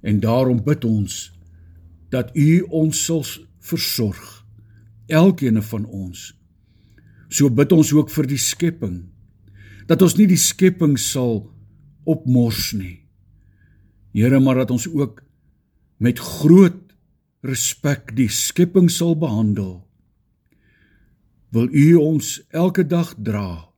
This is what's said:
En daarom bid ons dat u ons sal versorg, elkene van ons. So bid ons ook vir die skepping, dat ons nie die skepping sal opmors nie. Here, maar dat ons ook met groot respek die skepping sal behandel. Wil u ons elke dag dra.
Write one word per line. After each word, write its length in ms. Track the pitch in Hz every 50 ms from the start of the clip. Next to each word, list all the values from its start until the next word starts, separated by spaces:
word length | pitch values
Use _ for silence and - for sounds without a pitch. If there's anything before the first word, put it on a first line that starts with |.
| -
En 160 | 104 107 104
daarom 400 | 95 110 117 127 131 127 123 117 101
bid 220 | 143 151 147 -
ons 320 | 113 110 107 101 92 - - - - - - - - _ - - - - - - - - _ - _ -
dat 180 | 127 120 120 - 160
u 240 | 143 151 165 175 175 170
ons 360 | - 165 160 160 147 - -
sal 200 | - 165 165 139 - - - - _ _ _ _
versorg, 800 | - 170 160 - - - - 120 104 92 - - - - - _ - - - - _ _ - _ _ _ _ - -
elkene 540 | 156 156 170 196 185 175 139 127 110 107 101
van 200 | 107 - 107 104
ons. 460 | 110 - 98 95 92 87 - - - - _ _ _ _ _ _ _ _ _ _ _ _ - _ - _ _ - _
So 200 | - - 139 139
bid 240 | 120 113 143 - 190
ons 180 | 160 156 - 143
ook 180 | 151 147 - -
vir 160 | 151 147 131
die 120 | 143 127
skepping, 580 | - - - - 170 170 165 - - 98 87 87 90 90 - _ - _ _ _ _ _ _ - - - - - - -
dat 120 | 170 -
ons 140 | 190 175 - 160
nie 100 | 214 190
die 100 | 185 170
skepping 560 | - - - - 185 185 185 - 170 147 143 120
sal 420 | - - - 135 127 120 113 104 107 - - - - _ _ _ _ _ _ _ _
opmors 680 | - 160 - - 127 127 123 120 117 107 - - - - 104
nie. 240 | 92 90 87 - _ _ _ _ _ _ _ _ _ _ _ _ _ _ _ _ _ _ _ _ _ _ _
Here, 240 | 104 110 123 131 135
maar 240 | 131 135 131 127 131
dat 80 | 110
ons 160 | 123 120 - 175
ook 320 | 165 147 143 117 - - _ _ _ _ _ _ _ _ _ _ _ _ _ _ _ _
met 180 | - 120 120 -
groot 580 | - - - - 151 160 170 190 196 175 180 - - _ _ _ _ _ _ _ _ _ _ _ -
respek 680 | 131 131 - - - - _ _ 147 143 139 - - 107
die 140 | 113 131 110
skepping 560 | - - - - - - 175 175 175 196 175 170
sal 280 | 170 - 165 170 165 156
behandel. 640 | 165 156 107 107 113 107 104 104 98 95 90 90 - _ _ _ _ _ _ _ _ _ _ _ _ _ _ _ _ _ _ _ _ _ _ _ _ _ _ _ _ _ _ _ _ _ -
Wil 140 | 117 120 123
u 160 | 135 147 143 156 170 170
ons 380 | 147 156 160 151 - - - - - _
elke 360 | - 151 170 185 180 190 180 143
dag 260 | 175 170 170 165 - -
dra. 460 | 107 107 107 104 101 92 85 80 82 _ _